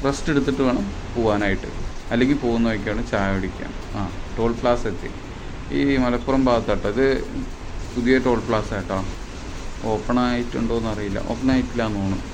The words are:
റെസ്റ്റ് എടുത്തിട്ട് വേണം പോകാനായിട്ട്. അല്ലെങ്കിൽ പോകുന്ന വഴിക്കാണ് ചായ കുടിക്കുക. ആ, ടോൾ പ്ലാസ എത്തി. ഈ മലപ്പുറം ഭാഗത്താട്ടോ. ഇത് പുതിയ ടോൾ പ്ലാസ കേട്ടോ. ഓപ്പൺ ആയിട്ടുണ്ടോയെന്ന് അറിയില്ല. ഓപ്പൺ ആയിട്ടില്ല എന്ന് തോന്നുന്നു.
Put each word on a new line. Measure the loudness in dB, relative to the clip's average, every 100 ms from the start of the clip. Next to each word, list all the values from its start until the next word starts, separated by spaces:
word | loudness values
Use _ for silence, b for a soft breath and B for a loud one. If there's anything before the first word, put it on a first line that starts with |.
| 0
റെസ്റ്റ് | 0 2
എടുത്തിട്ട് | 2 2 2 2
വേണം | 2 -2 -6 -6 0
പോകാനായിട്ട്. | 2 4 2 0 -2 -6 -6 -6 -2
അല്ലെങ്കിൽ | 2 4 4
പോകുന്ന | 2 2 2
വഴിക്കാണ് | 0 -2 -2 0
ചായ | 0 2 0
കുടിക്കുക. | -2 -6 -8 -8 -8 -6
ആ, | -4 -6 -6 0
ടോൾ | 0 2
പ്ലാസ | 2 2 0
എത്തി. | -4 -6 -8 -10 -10 -10 -8 -4 0
ഈ | 2 4
മലപ്പുറം | 2 2 2 2 4
ഭാഗത്താട്ടോ. | 4 2 0 0 2
ഇത് | 2 2 -2 -6 -6 -8 -8 -8 -6 -2
പുതിയ | 4 4 6
ടോൾ | 2 2
പ്ലാസ | 0 0
കേട്ടോ. | -4 -2 -2 -2 -6 -8 -10 -8 -8 -8 -4 -2
ഓപ്പൺ | -2 2 2 2
ആയിട്ടുണ്ടോയെന്ന് | 0 -2 -2 0 0 0
അറിയില്ല. | -2 -2 -2 -2
ഓപ്പൺ | 0 2 2
ആയിട്ടില്ല | 2 -2 0
എന്ന് | 0
തോന്നുന്നു. | 0 -2 -4